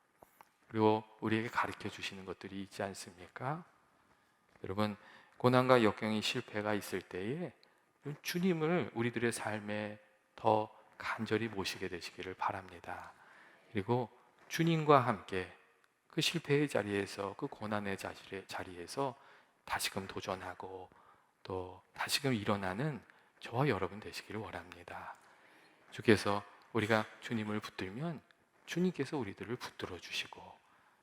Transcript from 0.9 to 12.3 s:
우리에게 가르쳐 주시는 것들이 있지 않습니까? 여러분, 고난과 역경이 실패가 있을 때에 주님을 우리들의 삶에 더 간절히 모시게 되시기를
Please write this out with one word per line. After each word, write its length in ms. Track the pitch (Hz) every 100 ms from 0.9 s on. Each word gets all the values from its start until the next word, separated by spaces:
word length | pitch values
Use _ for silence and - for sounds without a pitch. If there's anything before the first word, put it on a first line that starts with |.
| 110 - -
우리에게 280 | 110 110 120
가르쳐 400 | - - - 104
주시는 360 | - - 98
것들이 360 | 95 87 98 98
있지 200 | 95 -
않습니까? 840 | 98 92 - 87 90 - 127 165 - _ _ _ _ _ _ _ _ -
여러분, 320 | - 98 107 101 - - - -
고난과 460 | 123 127 127 127
역경이 400 | 107 - 110 110
실패가 520 | - 127 - 107 104
있을 260 | 104 - 95
때에 500 | - 90 104 160 151 - _ _ _ _ 143 147
주님을 680 | - 175 190 165 156 175 107
우리들의 380 | 113 120 117 117
삶에 680 | - 110 107 104 107 104 107 _ _ _
더 360 | - 110 107 107 - - -
간절히 500 | - - 110 107 113
모시게 400 | 98 90 - 92
되시기를 460 | 87 - - 92